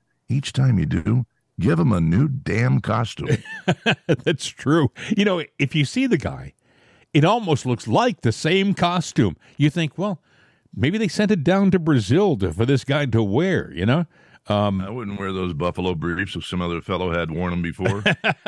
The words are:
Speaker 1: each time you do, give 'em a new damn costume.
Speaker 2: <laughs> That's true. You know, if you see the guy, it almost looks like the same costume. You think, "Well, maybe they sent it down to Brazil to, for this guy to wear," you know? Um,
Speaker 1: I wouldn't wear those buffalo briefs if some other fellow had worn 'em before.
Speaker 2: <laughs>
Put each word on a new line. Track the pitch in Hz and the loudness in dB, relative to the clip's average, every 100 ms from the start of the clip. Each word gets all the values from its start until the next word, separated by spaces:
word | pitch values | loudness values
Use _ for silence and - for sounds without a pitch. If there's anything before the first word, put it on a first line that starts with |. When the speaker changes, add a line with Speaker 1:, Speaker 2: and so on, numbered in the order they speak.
| _ _ - | _ _ -4
Speaker 1:
each | 139 - | -4 -2
time | - 131 104 | 0 2 2
you | - | 0
do, | 87 80 123 117 _ _ - | -2 0 0 -2 _ _ -2
give | 101 160 | 0 2
'em | 151 | 2
a | 95 | 2
new | 82 90 151 | 2 2 0
damn | 131 - 101 123 135 | -2 -4 0 2 0
costume. | - 110 117 - 76 - - 880 - - | 0 -2 -2 -6 -4 -4 -6 -8 -6 -2
Speaker 2:
<laughs> | - - - | -2 -2 -2
That's | 147 - 156 - | 0 0 -4 -6
true. | - 131 165 139 - - 214 | -6 0 2 2 -2 -4 0
You | 202 | 0
know, | 175 - - | 0 -4 -4
if | 139 | -2
you | 156 | 0
see | 139 247 262 | 0 -2 0
the | 175 | 0
guy, | - 65 67 - _ _ _ _ _ | -2 -8 -14 -20 _ _ _ _ _
it | 151 | 2
almost | 160 240 196 143 127 | 4 2 0 -2 0
looks | 120 - | -4 0
like | 151 247 175 | 2 2 0
the | - | -2
same | - 151 190 196 | 0 0 2 2
costume. | - 175 180 - - 104 76 _ - | 2 0 0 -2 0 0 -2 _ 0
You | 147 | 0
think, | 175 156 - | 2 -4 -4
"Well, | 202 175 _ _ _ _ _ | -6 -6 _ _ _ _ _
maybe | - 127 214 | -2 -2 0
they | 214 | 0
sent | - 208 | 0 2
it | 208 | 2
down | 139 196 202 | 2 4 4
to | 180 | 4
Brazil | 160 135 92 151 202 113 | 4 2 4 2 4 2
to, | 92 | 0
for | 82 | 0
this | 117 139 | 2 2
guy | - 147 143 | 0 -2 2
to | 113 | 2
wear," | 104 110 190 139 - | 2 2 0 0 -4
you | 76 101 | -2 2
know? | 151 165 _ _ - - | 2 0 _ _ -12 -2
Um, | 104 104 98 | 0 2 -2
Speaker 1:
I | 92 | -4
wouldn't | 120 101 101 | -8 -8 -6
wear | 98 | -6
those | 95 90 | -4 -4
buffalo | 78 87 87 92 | -2 -2 -2 -2
briefs | 85 82 87 98 | -2 -2 -4 -6
if | 87 | -8
some | - 90 | -6 -4
other | 87 85 | -4 -4
fellow | 90 90 90 | -4 -4 -2
had | 85 82 | -2 -4
worn | 78 90 | -4 -4
'em | 87 | -4
before. | 85 - 92 101 | -6 -2 -2 0
Speaker 2:
<laughs> | 196 165 220 - | -2 -2 -4 -4